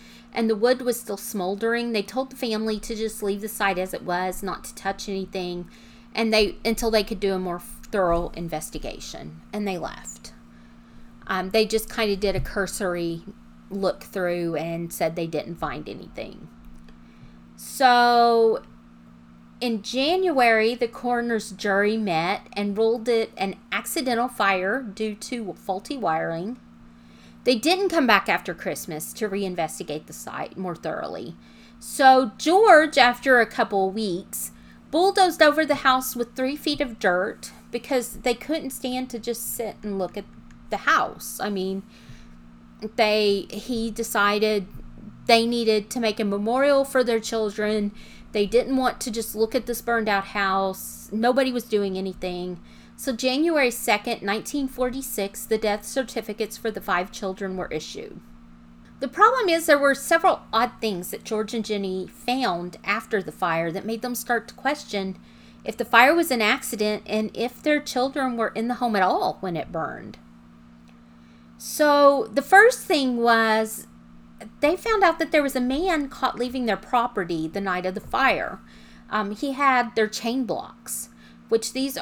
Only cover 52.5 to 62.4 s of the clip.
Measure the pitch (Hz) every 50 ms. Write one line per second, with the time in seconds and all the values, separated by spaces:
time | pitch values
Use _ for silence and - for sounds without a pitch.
52.5 | 180 170 - - - - - - - - - 277 247 226 254 254 254 277 320 339
53.5 | 330 302 269 247 226 - - - 214 208 208 240 233 - - 202 202 220 - -
54.5 | - 294 277 254 - - 254 247 240 269 262 - - - 196 196 - - - -
55.5 | 220 214 220 214 202 214 - - - 269 254 220 - 233 220 - 208 - 220 208
56.5 | - - - 226 202 208 - - 185 175 185 220 - - 214 190 185 - 202 190
57.5 | 185 185 180 - - 156 156 - - - - - - - - - - - - -
58.5 | - - - - - - - - - - - 254 - 339 415 466 508 523 440 359
59.5 | 330 330 320 - 294 285 277 277 269 269 - - 339 330 330 370 - - - -
60.5 | - 226 240 226 - - 226 220 196 175 180 - - - - - 226 214 214 208
61.5 | - 226 214 - 214 202 196 190 185 185 180 - - - - 240 247 269